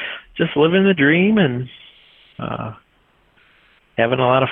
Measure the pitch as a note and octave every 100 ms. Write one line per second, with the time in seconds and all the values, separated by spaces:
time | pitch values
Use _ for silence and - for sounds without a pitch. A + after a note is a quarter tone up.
0 | - - - - E3 - D#3+ F#3+ G3 F3+
1 | C#3+ E3 G3 A3 D3+ B2 B2+ - - _
2 | _ _ _ - B2 A#2 A2 G#2 _ _
3 | _ _ _ _ _ _ _ _ _ -
4 | A2+ B2+ B2 B2+ B2+